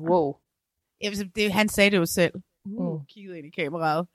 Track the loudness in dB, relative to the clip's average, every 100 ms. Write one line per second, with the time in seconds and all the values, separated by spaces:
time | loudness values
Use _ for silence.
0 | 0 2 2 -4 _ _ _ _ _ _
1 | -6 -4 -6 -2 0 2 2 4 4 4
2 | 2 2 0 0 -14 _ -12 -6 -4 -4
3 | -10 -18 -16 -16 -10 -4 -4 -2 0 0
4 | -2